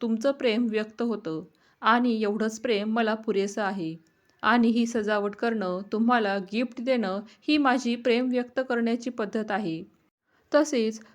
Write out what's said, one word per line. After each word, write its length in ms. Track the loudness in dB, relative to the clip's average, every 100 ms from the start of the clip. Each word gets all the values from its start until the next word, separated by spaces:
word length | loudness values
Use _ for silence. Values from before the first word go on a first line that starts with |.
तुमचं 300 | -2 0 0
प्रेम 360 | 0 0 0 0
व्यक्त 300 | -2 -4 -4
होतं 420 | -4 -4 -6 -8 -10 _ _ _
आणि 400 | 2 4 4 2
एवढंच 360 | 0 0 -2 -2
प्रेम 340 | 0 0 0
मला 200 | 0 0 0
पुरेसं 460 | -2 0 0 -2
आहे. 340 | -4 -4 -6 -10 _ _ _ _
आणि 240 | 2 4 4
ही 180 | 4 0
सजावट 500 | 0 0 0 -2 -2
करणं, 460 | -2 -2 -2 -4 -4
तुम्हाला 460 | 0 2 4 2 0 -2
गिफ्ट 280 | -2 -4 -4
देणं 400 | -2 0 0 -4 -8 -8 0
ही 100 | 2
माझी 360 | 4 2 0 -2
प्रेम 320 | 2 2 2
व्यक्त 300 | -2 -2 -4 -2
करण्याची 400 | 0 0 0 -4
पद्धत 420 | -6 -4 -4 -2
आहे. 320 | -2 -2 -6 -10 _ _ _ _ _ _
तसेच 480 | 2 4 2 0 -4 -12